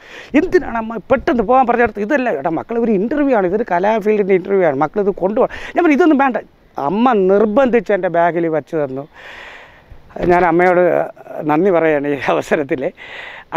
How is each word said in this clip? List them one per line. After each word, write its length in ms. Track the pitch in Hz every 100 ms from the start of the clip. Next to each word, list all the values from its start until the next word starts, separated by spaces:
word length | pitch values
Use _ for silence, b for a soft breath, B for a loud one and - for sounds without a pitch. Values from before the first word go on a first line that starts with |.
| B B B 285
"എന്തിനാണ് 380 | 370 359 269 233
അമ്മ 160 | 226 226 -
പെട്ടെന്ന് 320 | 262 - 254 202
പോകാൻ 160 | 254 240
പറഞ്ഞിടത്ത്? 320 | 233 233 214 208
ഇതല്ല, 240 | - 247 160
എടാ 120 | 151 160
മക്കൾ, 200 | - 233 233
ഒരു 60 | 208
ഇൻ്റർവ്യൂ 380 | 226 294 285 240
ആണ്, 100 | 185
ഇതൊരു 140 | 208 233
കലാ 200 | 175 196 220 202
ഫീൽഡിൻ്റെ 300 | 214 190 190
ഇൻ്റർവ്യൂ 240 | 190 196 175
ആണ്, 60 | 135
മക്കളിത് 280 | 151 208 202 185
കൊണ്ടുപോകണം." 340 | 185 220 214 B B -
ഞാൻ 60 |
പറഞ്ഞു, 140 | 339 277
"ഇതൊന്നും 180 | 349 285
വേണ്ട." 140 | 269 214 - _ _ - 139
അമ്മ 240 | 196 254 226 185
നിർബന്ധിച്ച് 640 | 196 220 208 269 233 196 202
എൻ്റെ 140 | 185 170
ബാഗിൽ 300 | 170 165 165 156
വച്ച് 180 | 135 165
തന്നു. 240 | 143 131 143 B B B B B B B B - - - 170
ഞാൻ 100 | 175 175
അമ്മയോട് 320 | 165 180 180 180 147 160 - - - 151
നന്ദി 200 | 151 190 170
പറയുകയാണ് 300 | 160 147 143
ഈ 120 | 143 151 170
അവസരത്തിൽ. 560 | - 180 139 151 143 - B B B B -